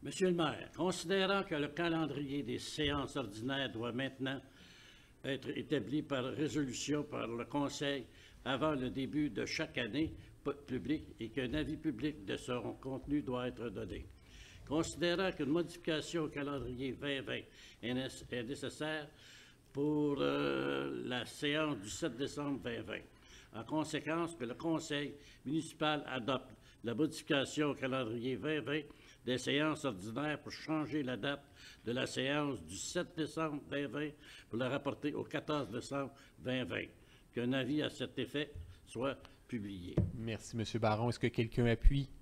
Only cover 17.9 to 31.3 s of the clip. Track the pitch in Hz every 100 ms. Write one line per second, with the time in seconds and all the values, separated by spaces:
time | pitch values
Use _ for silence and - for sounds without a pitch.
17.9 | 127 131 - - 120 117 139 131 - 151
18.9 | 156 147 - - - - - - - 147
19.9 | 151 147 139 143 143 143 135 135 139 139
20.9 | 135 120 123 117 - 147 147 156 139 101
21.9 | - 165 117 139 - 143 135 127 113 107
22.9 | 101 - - - - - - 120 156 151
23.9 | 151 147 165 165 165 120 123 165 160 -
24.9 | 147 143 - - - - 156 156 - 156
25.9 | 151 139 131 110 131 - - - - 110
26.9 | 113 151 156 - 147 127 - 151 131 131
27.9 | 131 120 117 120 123 123 156 135 151 147
28.9 | - - - - 127 127 135 156 147 139
29.9 | 98 101 113 151 147 - - - 156 143
30.9 | 147 131 123 143